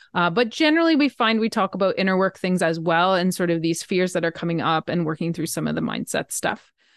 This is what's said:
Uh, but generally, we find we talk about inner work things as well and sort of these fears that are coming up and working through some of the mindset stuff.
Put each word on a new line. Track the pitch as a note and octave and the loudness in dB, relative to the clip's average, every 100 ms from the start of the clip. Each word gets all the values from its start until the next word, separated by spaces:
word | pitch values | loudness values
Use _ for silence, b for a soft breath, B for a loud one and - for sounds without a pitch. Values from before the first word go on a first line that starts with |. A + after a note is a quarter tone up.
| b | b
Uh, | - F3 | -2 0
but | F3 A#3 | 2 0
generally, | - D#4 D#4+ E4 D4+ | 2 2 4 4 4
we | C#4+ | 2
find | - A3+ A3 | 2 0 2
we | A3 | 0
talk | A3 F#3+ G3 | 0 -2 0
about | G3 - | 0 0
inner | F#3+ F#3 | 0 2
work | F#3+ - | 0 -2
things | F#3 F3+ | -2 2
as | E3+ E3 | 0 0
well | E3 E3 F#3 F#3+ | 0 2 4 2
and | F#3 | 0
sort | F3 F3 | 0 0
of | E3+ | 0
these | E3 E3 | 0 -2
fears | - F#3 F3+ | -2 0 0
that | F3+ | 0
are | E3 | -2
coming | - E3+ E3 | -4 -4 -2
up | C3 D#3+ - | 0 -2 -2
and | F3 D#3 | -2 -2
working | D#3 E3 | -2 -4
through | E3 D#3 | -4 -6
some | - D#3 | -4 -4
of | D#3+ | -2
the | |
mindset | D#3+ - - - - | -4 -6 -6 -6 -6
stuff. | - - G#3+ _ _ b | -4 -4 -6 _ _ b